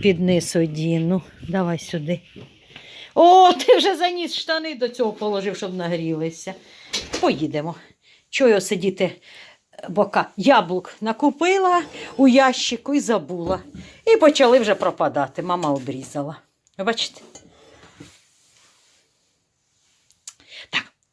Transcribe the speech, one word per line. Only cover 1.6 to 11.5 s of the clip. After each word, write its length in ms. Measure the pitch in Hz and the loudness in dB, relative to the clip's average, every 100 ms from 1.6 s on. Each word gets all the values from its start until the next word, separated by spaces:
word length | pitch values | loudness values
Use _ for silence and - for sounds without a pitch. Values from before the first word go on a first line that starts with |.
| 175 165 | -4 -6
сюди. 400 | - 170 147 175 - - - _ _ - - - - - | -8 -8 -6 -8 -10 -20 -20 _ _ -20 -20 -20 -6 4
О, 380 | 339 370 370 | 8 8 8
ти 240 | 262 - 415 | 6 4 4
вже 180 | 302 330 | 4 0
заніс 400 | 359 349 330 - | -2 -4 -6 -8
штани 400 | - 320 320 262 | -6 -6 -6 -6
до 140 | 240 | -6
цього 240 | 240 220 | -4 -4
положив, 440 | 214 214 202 196 185 | -4 -4 -4 -4 -6
щоб 180 | 196 185 | -8 -6
нагрілися. 800 | 170 175 165 160 165 165 - 190 - - - - - - | -4 -4 -4 -4 -6 -8 -14 -16 -20 -20 -12 -12 -10 -4
Поїдемо. 560 | 339 139 151 147 156 160 - _ _ _ _ | -2 -2 -4 -6 -8 -12 -18 _ _ _ _
Чого 200 | - 254 | 0 2
його 120 | 208 | 2
сидіти, 500 | 190 196 190 190 180 - - - - _ _ - - | 0 -4 -4 -2 -4 -6 -20 -20 -20 _ _ -18 -8
бока? 400 | 185 202 196 - - | -4 -2 -2 -4 -2
Яблук 580 | 196 254 170 180 - - | 2 2 2 -4 -8 -10
накупила 800 | 214 220 294 285 349 | -8 -2 -2 0 0